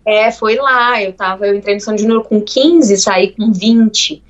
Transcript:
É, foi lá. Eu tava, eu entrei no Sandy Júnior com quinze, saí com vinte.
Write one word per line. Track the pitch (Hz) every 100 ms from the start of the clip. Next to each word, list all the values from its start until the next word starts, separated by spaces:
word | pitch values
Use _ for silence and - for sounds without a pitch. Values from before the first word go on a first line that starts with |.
| 214
É, | 214 226
foi | - 214 240
lá. | 277 247 240 233
Eu | 190
tava, | 185 190 190 202
eu | 202
entrei | 202 202
no |
Sandy | 220 208
Júnior | 220 226 -
com | 208
quinze, | 208 262 302 339 220 196
saí | 208 185 190
com | - 226
vinte. | 185 214 226 220 - - 302